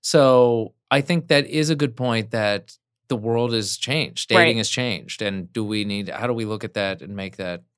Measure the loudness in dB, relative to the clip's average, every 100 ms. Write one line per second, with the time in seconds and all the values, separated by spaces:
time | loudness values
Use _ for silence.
0 | 2 4 6 6 6 4 -2 _ _ 0
1 | 2 -2 2 2 2 -2 0 0 -2 -2
2 | -2 -2 -2 -2 0 -2 -6 -20 _ _
3 | _ -6 -2 -2 0 -2 -4 -6 -4 -4
4 | -4 -6 0 4 4 2 -2 -2 -4 -4
5 | -10 -6 -6 -4 -8 -6 -4 -4 -4 -4
6 | -6 -6 -4 -4 -4 -6 -6 -4 -4 -4
7 | -10 -10 -10 -8 -8 -8 _